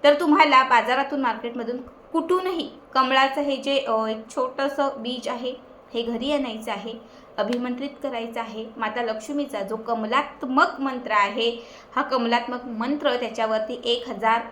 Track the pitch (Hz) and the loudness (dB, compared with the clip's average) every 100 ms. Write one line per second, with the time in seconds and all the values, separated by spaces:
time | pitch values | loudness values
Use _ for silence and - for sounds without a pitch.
0 | 285 285 339 311 302 269 254 240 220 262 | 6 6 4 6 8 8 8 4 4 0
1 | 269 285 254 214 240 240 233 247 262 - | 0 0 -2 -2 -6 -6 -6 -6 -10 -20
2 | - 330 330 370 370 349 - - - 269 | -4 -2 2 0 0 -4 -6 -10 -2 0
3 | 262 269 269 277 285 269 277 277 - 220 | 4 4 4 2 -2 -2 0 0 2 0
4 | 220 220 - - 254 - 277 277 277 277 | 0 -4 -6 -4 -4 -2 -2 0 -2 -2
5 | 233 254 - 247 254 262 - - - 233 | -8 -6 -6 -6 -6 -8 -16 -20 -8 -4
6 | 233 233 269 294 254 220 233 202 220 226 | -4 -2 0 0 -2 -6 -6 -6 -8 -12
7 | - - - - - 247 247 247 277 - | -16 -20 -12 -4 0 0 -2 -4 -6 -6
8 | 277 240 226 233 220 220 220 - 214 226 | -6 -6 -6 -6 -8 -8 -10 -6 -4 -2
9 | 233 220 - 294 285 214 196 220 233 226 | -2 -4 -4 -4 -4 -4 -4 -6 -4 -4
10 | 214 254 294 - 262 262 339 - 269 254 | 0 0 0 -8 0 2 2 2 -4 -4
11 | - 214 196 214 233 233 - - - 262 | 0 2 2 2 0 -2 -12 -20 -6 -2
12 | - 254 233 233 233 247 247 220 240 294 | 0 0 2 2 0 -6 -6 -6 -2 0
13 | 285 247 233 226 220 220 220 247 233 240 | 2 0 -2 -2 0 0 -2 -4 -2 -2
14 | 254 202 220 233 233 | -2 0 2 2 0